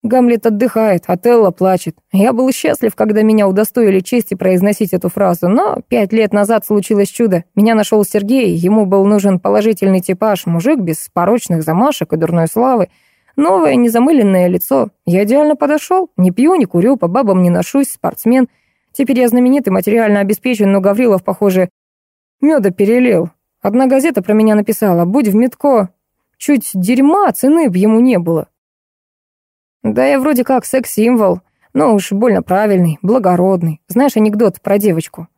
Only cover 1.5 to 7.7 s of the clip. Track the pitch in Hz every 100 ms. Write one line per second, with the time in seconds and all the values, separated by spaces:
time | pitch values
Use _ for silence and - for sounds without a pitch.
1.5 | 175 185 185 - - _ 190 214 233 262
2.5 | 254 311 - 226 - 220 214 220 220 202
3.5 | 190 220 - 220 190 185 247 - 190 190
4.5 | 185 196 208 208 180 180 - 196 175 175
5.5 | 226 339 - - 240 202 220 214 208 208
6.5 | 226 - 214 185 208 196 - 233 175 -
7.5 | - 214